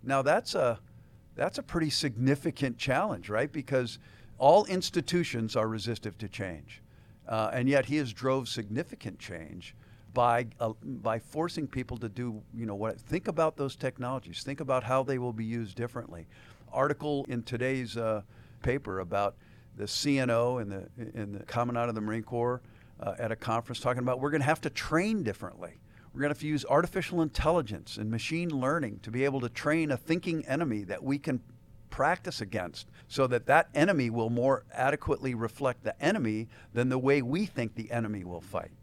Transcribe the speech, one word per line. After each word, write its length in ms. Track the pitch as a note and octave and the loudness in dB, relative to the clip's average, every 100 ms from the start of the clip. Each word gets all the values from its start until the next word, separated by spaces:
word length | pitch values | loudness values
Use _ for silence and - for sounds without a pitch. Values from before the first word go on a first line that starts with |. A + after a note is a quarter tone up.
Now, 220 | A#2 C3+ | 2 2
that's 320 | C3+ F#3 - F#3 | 6 4 4 2
a, 240 | C3 A2+ - - - - - - | 2 2 -6 -20 -20 -20 -16 -2
that's 240 | E3+ - | -2 -2
a 40 | |
pretty 280 | - E3+ D#3+ | -2 0 2
significant 880 | - D3 G#2+ C3 C#3 E3+ - C3+ A#2 | 2 -2 2 2 4 0 0 -2 -2
challenge, 500 | - C3 G#3 G2 G2+ | 0 2 2 -2 -2
right? 220 | G#2+ C#3+ | 0 0
Because 480 | C#3+ C3 C3+ A#2+ - - - - - | -2 0 2 2 -6 -18 -20 -20 4
all 260 | C3+ F3+ G#3 | 8 8 6
institutions 920 | F#3 - F3 C#3+ F3 E3 A#2+ A2 A#2 | 0 0 -2 2 0 2 -2 0 0
are 120 | A2 | 0
resistive 500 | A2 G2+ A2+ A2 F2+ | 0 -4 -4 -6 -8
to 80 | G2+ | -10
change. 540 | - F#2+ D#2+ C#2+ - - - - - - | -6 -6 -6 -14 -20 -20 -20 -20 -18 -4
Uh, 240 | A2 G#2+ | 0 0
and 160 | B2+ B2+ | 2 4
yet 160 | C#3 A#2+ | 4 4
he 120 | D3+ | 0
has 140 | C3 | 0
drove 380 | G2+ B2+ C3+ A#2+ | -2 0 0 0
significant 680 | - G2+ A2+ F3 - G#2+ F2 | -6 -4 -4 -6 -8 -12 -12
change 560 | - E2+ D#2 F2+ - - - - - B2+ | -12 -10 -10 -14 -16 -20 -20 -20 -4 2
by, 320 | A#2+ A#2 A#2+ - | 4 4 0 -4
uh, 140 | A#2 A2 | -4 -4
by 360 | A2+ B2 A2 A2+ | -10 -4 -2 -2
forcing 480 | - D3+ E3+ E3 C#3 | -4 -4 -4 -4 -4
people 280 | C3 B2 A#2+ | -4 -6 -6
to 120 | A2+ | -6
do, 320 | G#2 B2 G#2+ - A2+ | -6 -6 -6 -10 -8
you 100 | A2+ | -6
know, 80 | |
what, 260 | G2+ A2 - | -2 -4 -4
think 280 | - - G#3 | -4 -2 -2
about 280 | D#3+ D#3 - | 2 0 2
those 200 | C#3 - | -4 -2
technologies, 680 | C#3 - B2 C3 F2 E2+ | -6 -4 -6 -6 -8 -10
think 180 | - C#3 | -8 -8
about 240 | C#3+ C3 | 0 0
how 200 | A2+ C3 | 2 0
they 160 | C3 C3 | 2 0
will 120 | B2 | -2
be 140 | A2+ A2 | -4 -4
used 300 | A#2 A2 F#2 | -4 -4 -6
differently. 500 | A#2 B2 - E2+ D#2+ - - - - | -6 -6 -10 -14 -16 -20 -20 -20 -6
Article 540 | - C#3+ G3 D3+ C#3+ - | 0 2 0 -2 -2 -2
in 140 | A#2+ | -6
today's, 520 | A2+ A#2+ B2+ C3 A#2+ A#2 | -4 -2 0 -2 -4 -2
uh, 280 | A2+ G#2+ - - - - | 0 -2 -4 -20 -20 -6
paper 360 | - C3+ B2 F#2+ | -2 -2 -2 -6
about 340 | F2+ G2 G2+ - - - - - | -2 0 0 -2 -20 -20 -20 -10
the 100 | G2+ | -4
C 300 | - D3 C#3 | -2 2 2
N 140 | B2+ | 4
O 260 | A#2 A#2+ B2+ | 4 4 0
and 140 | G2+ | -4
the, 180 | G2 F#2 - A2 | -8 -10 -12 -10
and 220 | A2 G2+ G2+ | -8 -8 -8
the 80 | |
Commandant 460 | - A#2+ A#2+ A#2+ A#2+ | -4 -2 0 0 0
of 60 | A2 | -2
the 60 | |
Marine 220 | G#2+ A2+ | -2 -4
Corps, 380 | G#2+ B2 A#2+ B2+ - - - - | -4 -2 -2 -2 -8 -20 -20 -8
uh, 140 | G2+ F#2+ | -6 -4
at 120 | A2+ | -4
a 40 | A2+ | -4
conference 440 | - A2+ A#2+ A#2+ | -2 -2 -2 -4
talking 220 | A#2+ B2 | 0 0
about 180 | B2+ B2+ | 0 0
we're 120 | C#3 | 0
gonna 120 | D3+ | 2
have 180 | C#3 D#3+ | 2 2
to 80 | C#3+ | -2
train 520 | - - D#3+ G3+ A3 | -6 0 2 2 0
differently. 540 | A#2+ F#2+ F2+ - F2 - - - - | -2 -4 -8 -10 -14 -14 -20 -20 -16
We're 80 | C3 | -2
gonna 100 | C#3+ | -2
have 80 | D3 | 0
to 80 | D3+ | -2
use 180 | D3+ - | -2 4
artificial 560 | C#3 E3+ F#3+ - F3 | 4 4 -2 -2 0
intelligence 760 | D#3 - C#3 F3 A#2+ G2+ - - | 0 2 4 4 2 -6 -8 -6
and 120 | G#2+ | -2
machine 400 | A2+ - D#3+ F3 | -2 -2 -2 0
learning 500 | C#3+ B2+ E3 B2+ G2+ | 0 2 0 -2 -6
to 80 | A2 | -6
be 120 | A#2 | 0
able 160 | C#3 C3+ | 2 2
to 80 | A#2+ | -2
train 420 | A#2 D3 D#3+ D#3 | -2 0 2 2
a 60 | B2+ | -2
thinking 480 | - F3+ F3+ D#3+ - | 0 0 0 -4 -2
enemy 360 | C#3 D#3+ G#2+ F#2+ | -2 0 -2 -2
that 180 | F#2+ | -4
we 160 | C3 C#3+ | -2 -2
can 200 | D3 B2+ - - - - - | 0 -4 -4 -20 -20 -20 -12
practice 520 | - C#3+ F3+ F#3 - | 0 2 2 -4 -8
against, 460 | G2 G2 F2 - - - - | -6 -4 -6 -10 -16 -20 -8
so 180 | - C3 | 2 2
that 220 | B2 - | 2 6
that 200 | D3 - | 6 6
enemy 380 | D3 E3+ E3+ A#2+ | 4 4 4 2
will 180 | A#2 A2+ | 2 0
more 340 | A#2+ C3 C3+ - | 2 4 2 0
adequately 600 | - C3 D3 - C#3+ C3 | 0 2 2 0 0 0
reflect 500 | A#2+ A2+ - C3+ A#2+ | -2 -4 0 -2 0
the 160 | G#2+ - | -4 0
enemy 440 | D#3 G#3 A2+ G#2+ A2+ - - | 0 2 0 0 -4 -12 -6
than 140 | A#2 B2+ | 0 2
the 120 | C3 | 2
way 220 | C3 C#3+ | 4 4
we 220 | A#2+ D#3+ G#3 | 4 0 -2
think 260 | - A2+ | -2 -4
the 180 | A2+ G#2+ | -6 -4
enemy 320 | A#2+ A2 G#2 | -2 -2 -4
will 180 | F2+ F2 | -6 -10
fight 300 | - F2+ - - | -6 -6 -6 -16